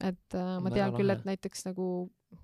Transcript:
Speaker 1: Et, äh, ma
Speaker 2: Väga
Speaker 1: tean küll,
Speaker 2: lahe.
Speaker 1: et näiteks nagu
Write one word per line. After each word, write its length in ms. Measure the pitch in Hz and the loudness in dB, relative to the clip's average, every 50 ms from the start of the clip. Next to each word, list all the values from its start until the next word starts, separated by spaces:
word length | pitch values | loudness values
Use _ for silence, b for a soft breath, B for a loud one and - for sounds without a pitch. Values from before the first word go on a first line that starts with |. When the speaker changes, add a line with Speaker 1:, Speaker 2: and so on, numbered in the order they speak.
Speaker 1:
Et, 160 | - 190 180 - _ - - | -2 -2 -2 -2 _ -6 -4
äh, 220 | 180 180 185 185 180 | -4 -2 -2 -2 0
ma 100 | 180 190 | 0 2
Speaker 2:
Väga 40 | - | 4
Speaker 1:
tean 180 | 202 196 196 190 | 4 4 4 2
küll, 100 | 208 196 196 | 2 4 4
Speaker 2:
lahe. 80 | 196 196 | 2 2
Speaker 1:
et 60 | - | 0
näiteks 420 | 190 190 - - 196 - - - | -4 -4 -4 -6 -8 -8 -6 -8
nagu 440 | 185 185 185 185 180 180 180 180 185 _ _ _ _ 185 - | -6 -4 -2 -2 -2 0 -2 -4 -6 _ _ _ _ -20 -20